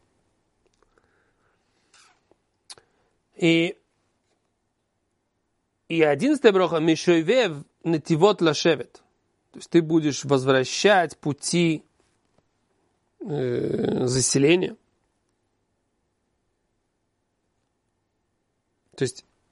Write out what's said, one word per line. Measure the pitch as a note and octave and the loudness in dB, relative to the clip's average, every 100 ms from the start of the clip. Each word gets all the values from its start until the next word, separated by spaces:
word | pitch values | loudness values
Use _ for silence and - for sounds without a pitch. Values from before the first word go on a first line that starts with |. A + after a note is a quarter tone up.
| _ _ _ _ _ _ _ _ _ _ _ _ _ _ _ _ _ _ _ _ _ _ _ _ _ _ _ - _ _ _ _ _ - | _ _ _ _ _ _ _ _ _ _ _ _ _ _ _ _ _ _ _ _ _ _ _ _ _ _ _ -20 _ _ _ _ _ -2
И, | E3+ E3 F3 - _ _ _ _ _ _ _ _ _ _ _ _ _ _ _ _ _ _ _ _ _ | 0 2 0 -6 _ _ _ _ _ _ _ _ _ _ _ _ _ _ _ _ _ _ _ _ _
и | E3 | 0
одиннадцатая | D3+ C#3+ B3+ D4 A3+ | 0 2 0 2 2
броха, | F#3+ F3 D#3+ | 4 0 0
«Мишойвев | E3 D#3+ - E3+ D#3+ B3+ G#3 C#3+ - _ | 0 0 2 2 2 0 0 -4 -14 _
нативот | E3 D#3+ - D#3 G3+ G3+ | -4 -4 -2 2 2 2
лашевет». | E3 D3 F3 C3+ - _ _ _ _ _ _ | 0 0 0 -2 -4 _ _ _ _ _ _
То | - | -20
есть | - | -2
ты | E3+ | -2
будешь | D#3 E3 D3+ B2+ C#3 | 0 0 0 -4 -2
возвращать | C3+ C3 C3 B2+ - G3 G3 E3 - | 0 2 0 0 0 2 2 0 -6
пути, | D3+ C3+ - E3+ E3+ D3+ - _ _ _ _ _ _ _ _ _ _ _ _ _ | -8 -6 -4 0 0 -2 -8 _ _ _ _ _ _ _ _ _ _ _ _ _
э, | C4 D3 B2+ A#2+ - - - - B2+ | -10 -6 -4 -4 -4 -4 -2 -2 -2
заселения. | C3 B2 C3+ C#3+ F3 - - _ _ _ _ _ _ _ _ _ _ _ _ _ _ _ _ _ _ _ _ _ _ _ _ _ _ _ _ _ _ _ _ _ _ _ _ _ _ _ _ _ - | -2 -2 2 2 2 0 -8 _ _ _ _ _ _ _ _ _ _ _ _ _ _ _ _ _ _ _ _ _ _ _ _ _ _ _ _ _ _ _ _ _ _ _ _ _ _ _ _ _ -8
То | |
есть | C3 - _ _ _ | -8 -8 _ _ _